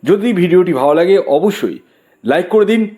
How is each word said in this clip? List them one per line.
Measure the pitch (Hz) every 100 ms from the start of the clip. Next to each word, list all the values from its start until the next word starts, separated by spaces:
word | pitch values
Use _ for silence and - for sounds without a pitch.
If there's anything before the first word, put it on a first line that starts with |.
যদি | 123 196 226
ভিডিওটি | 202 175 180 175
ভালো | 135 139
লাগে | 156 175 196
অবশ্যই | - 147 202 196 104 - _ _ _ _
লাইক | 110 151 180
করে | 214
দিন | 202 226 214